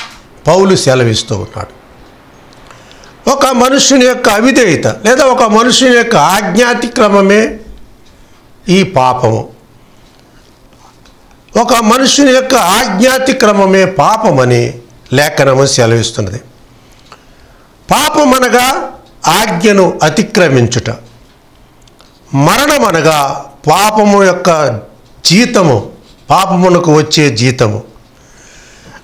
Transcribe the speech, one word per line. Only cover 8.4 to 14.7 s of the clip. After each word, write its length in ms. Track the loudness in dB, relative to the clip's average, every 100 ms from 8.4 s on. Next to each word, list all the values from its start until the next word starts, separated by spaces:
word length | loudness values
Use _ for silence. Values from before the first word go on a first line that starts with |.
| _ -12 -2
ఈ 140 | 0
పాపము. 640 | 0 0 0 0 0 -2 -6 -16 _ _ _ _ -20 _ _ -20 _ _ _ _ -20 _ -20 _ _ -20 _ -2
ఒక 140 | 0
మనుష్యుని 580 | 0 2 2 2 2 2
యొక్క 220 | 2 0
ఆజ్ఞాతిక్రమమే 1300 | 0 0 0 -2 0 0 0 -2 0 0 2 2 2
పాపమని 960 | 0 0 0 0 0 0 0 0 -2